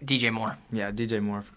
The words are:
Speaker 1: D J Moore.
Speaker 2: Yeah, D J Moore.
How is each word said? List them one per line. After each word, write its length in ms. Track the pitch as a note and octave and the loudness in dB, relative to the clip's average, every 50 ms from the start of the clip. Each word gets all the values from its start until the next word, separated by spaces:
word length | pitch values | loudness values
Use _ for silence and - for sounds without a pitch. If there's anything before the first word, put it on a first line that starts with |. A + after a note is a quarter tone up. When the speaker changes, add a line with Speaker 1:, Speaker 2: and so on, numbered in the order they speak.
Speaker 1:
D 140 | C#3+ C3+ C#3 | 0 2 2
J 140 | B2+ A#2+ A#2 | 4 4 4
Moore. 260 | A2+ A2+ A2 G#2+ - - - - | 2 2 -2 -2 -4 -6 -8 -6
Speaker 2:
Yeah, 180 | A2+ A2 G2 G2+ | -4 -2 -2 -2
D 140 | G#2 A2 A#2 | -2 -2 -2
J 160 | A2 A2+ G#2 | 0 0 0
Moore. 240 | G#2 G#2 G#2 G2+ G2+ - - | 0 0 -2 -4 -6 -10 -16